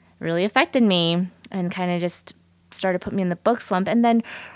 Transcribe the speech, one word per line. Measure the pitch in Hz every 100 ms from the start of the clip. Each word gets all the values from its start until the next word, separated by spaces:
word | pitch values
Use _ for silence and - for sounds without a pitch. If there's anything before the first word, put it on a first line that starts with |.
| _ -
really | 165 170
affected | 208 254 - 262
me | 214 180 170 175 185 - -
and | 190 175
kinda | 185 180 175
just | 175 - - - _ _ _
started | - 190 180
putting | - 196
me |
in | 180
the | 170
book | 220 240
slump. | - 185 196
And | 233
then | 233 233 - - -